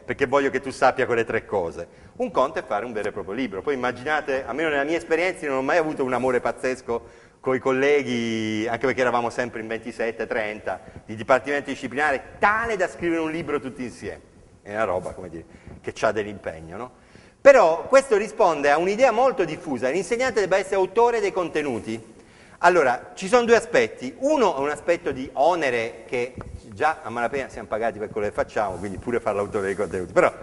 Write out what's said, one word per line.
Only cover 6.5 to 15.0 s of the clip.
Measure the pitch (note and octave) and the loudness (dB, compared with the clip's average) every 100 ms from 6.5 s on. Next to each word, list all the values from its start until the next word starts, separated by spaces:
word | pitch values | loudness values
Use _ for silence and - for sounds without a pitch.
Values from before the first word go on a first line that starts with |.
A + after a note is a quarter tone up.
| - C3 B2+ - A#2 - - - _ | -2 -4 -4 -4 -6 -6 -20 -20 _
coi | C3 C3 | -2 0
colleghi, | C3+ C3 C#3 D3 B2 A#2+ A#2 A2+ A2 G#2+ A#2 | 0 2 4 2 2 -2 -2 -2 -2 -2 -2
anche | A2+ C3 | 0 0
perché | A#2+ | 2
eravamo | B2 A#2+ A#2 | 2 2 0
sempre | A#2+ A#2+ A2+ | -4 -6 -6
in | A2 | -8
ventisette, | A2+ A#2 A2 A2+ A2+ A2 | -8 -8 -4 -4 -4 -4
trenta, | A#2+ G#2+ G#2+ G2+ F#2 - - | -4 -4 -6 -8 -8 -10 -20
di | - A2 | -14 -8
dipartimento | A2 B2+ C3+ C#3+ C#3 | 4 4 4 -2 -4
disciplinare, | C3 B2+ B2 D3+ C3 - - | -8 -6 -2 0 -2 -6 0
tale | G3+ A3 A#3 G3+ | 2 2 -2 -2
da | E3+ | -2
scrivere | - E3+ E3 | -2 -2 -2
un | D#3 | -2
libro | D#3+ C#3+ C#3+ | -4 -4 -4
tutti | B2+ B2 | -6 -10
insieme. | A#2+ - G2+ D#2 - - - - | -12 -10 -12 -12 -18 -20 -20 -20
È | G2+ | -8
una | G#2+ | -2
roba, | G#2 F2+ | 0 -2